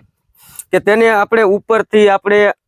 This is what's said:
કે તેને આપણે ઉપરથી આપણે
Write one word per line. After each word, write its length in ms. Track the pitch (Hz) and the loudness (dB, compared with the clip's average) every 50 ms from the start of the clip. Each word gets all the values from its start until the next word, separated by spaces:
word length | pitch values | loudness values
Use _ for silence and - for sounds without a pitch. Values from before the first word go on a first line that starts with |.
| - _ _ _ _ _ _ _ _ - - - - | -4 _ _ _ _ _ _ _ _ -20 -20 -20 -14
કે 140 | - - 185 | -4 -4 -4
તેને 260 | - 196 208 226 226 226 | -2 0 0 0 0 0
આપણે 380 | 226 208 202 - - 226 220 | 0 0 -2 -2 -2 -2 0
ઉપરથી 580 | 190 196 202 - - 220 220 196 - - 214 208 202 | 0 -2 -2 -2 -2 -4 -4 -2 -2 0 2 2 2
આપણે 340 | 196 196 - 196 208 208 208 202 - _ _ | 2 0 -2 -2 0 0 0 0 -2 _ _